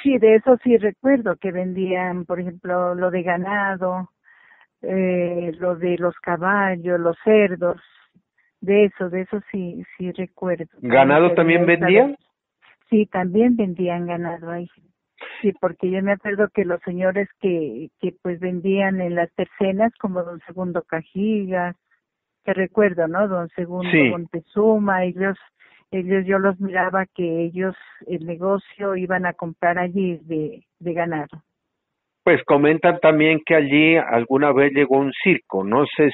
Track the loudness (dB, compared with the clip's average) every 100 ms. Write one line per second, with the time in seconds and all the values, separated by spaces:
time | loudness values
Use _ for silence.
0 | -2 4 6 6 4 2 4 2 2 -2
1 | 0 0 0 -4 -6 -6 -6 -4 -4 -2
2 | -4 -6 -6 -6 -8 -10 -6 -2 -2 -2
3 | -2 -2 -2 -4 -2 -4 -4 -4 -4 -6
4 | -10 _ _ _ _ _ _ _ -6 -2
5 | 0 0 -2 -4 -6 -6 -4 -2 -2 -2
6 | -4 -4 -6 -4 0 0 0 -2 -2 -2
7 | -2 -2 2 4 4 0 -4 -4 _ _
8 | _ _ _ _ _ _ 0 4 4 0
9 | -6 -6 -6 -8 -8 -8 -8 -10 -14 -10
10 | -8 -8 -10 _ -4 -4 -6 _ 2 6
11 | 6 6 4 4 4 4 4 2 4 4
12 | 4 0 _ _ _ _ _ _ _ 0
13 | 0 -2 -2 2 2 2 -2 -2 -4 -4
14 | -6 -6 -6 -8 -10 -10 -12 _ _ _
15 | _ _ -18 -6 -4 -2 -4 -4 -4 -2
16 | -2 -2 -2 -2 -2 -2 -2 -4 -6 -4
17 | -2 -2 -4 _ -4 -2 -4 -8 -14 _
18 | -8 -6 -8 -6 -6 -4 -2 0 0 -2
19 | -2 -2 -4 -4 -8 -2 -2 0 0 -2
20 | -6 -6 -8 -12 -14 -8 -6 -6 -6 -8
21 | -8 -4 -2 -2 -2 -4 -4 -8 _ _
22 | _ _ _ _ -6 -4 -2 0 0 2
23 | -2 -2 -2 -2 -6 -8 -8 -6 0 2
24 | 2 0 -6 -10 -6 0 2 2 2 0
25 | -2 -2 -4 -4 _ _ _ _ _ -8
26 | -2 -2 0 0 0 -2 -4 -2 -2 -2
27 | -4 -4 -4 -2 -4 -4 -6 -6 -16 -20
28 | -10 -10 -8 -6 -2 -2 -4 -8 -6 -4
29 | -2 -2 -2 -6 -10 -2 0 0 -2 -2
30 | -2 -4 -6 -6 -6 -10 _ _ -8 -4
31 | -4 -6 -8 -14 _ _ _ _ _ _
32 | _ _ 2 2 4 4 4 4 2 4
33 | 4 6 4 2 2 2 4 4 4 4
34 | 2 0 2 2 4 4 4 4 2 2
35 | 0 0 0 0 0 -6 0 0 0 2
36 | 0